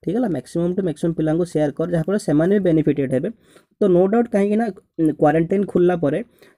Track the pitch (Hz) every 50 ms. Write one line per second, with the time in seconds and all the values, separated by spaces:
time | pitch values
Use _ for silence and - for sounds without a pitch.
0 | _ 165 180 233 254 214 160 131 - - - 170 170 175 180 190 190 175 143 -
1 | - 170 165 - 160 156 156 165 180 175 - 156 151 147 - - 165 175 175 165
2 | 156 - 196 214 - - 147 147 160 180 202 214 190 180 160 160 151 160 143 147
3 | 139 127 131 127 151 202 233 _ _ _ _ - _ _ _ _ 214 202 180 175
4 | 185 196 208 233 240 233 - 202 196 202 208 214 233 220 185 - _ _ _ -
5 | 165 156 151 - 156 151 147 160 170 165 190 196 202 185 - 175 175 175 180 170
6 | 165 139 143 180 240 _ _ _ - - _